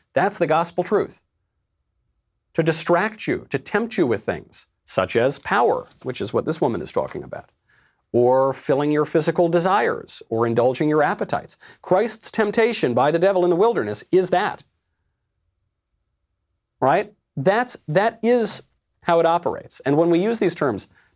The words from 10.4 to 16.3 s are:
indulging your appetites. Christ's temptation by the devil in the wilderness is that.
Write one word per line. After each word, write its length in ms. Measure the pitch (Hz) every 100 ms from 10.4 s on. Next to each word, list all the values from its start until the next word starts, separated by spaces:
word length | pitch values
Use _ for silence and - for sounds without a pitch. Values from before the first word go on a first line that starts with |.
| 117
indulging 420 | 117 120 123 151
your 140 | 151
appetites. 540 | 151 208 - - - - - -
Christ's 480 | - 185 233 - -
temptation 640 | - 208 208 226 226 135
by 160 | 120 139
the 80 | 165
devil 240 | 190 190
in 80 | 175
the 60 | 170
wilderness 480 | 226 196 107 104 -
is 180 | 185 180
that. 320 | 180 202 - _ _ _ _ _ _ _ _ _ _ _ _ _ _ _ _ _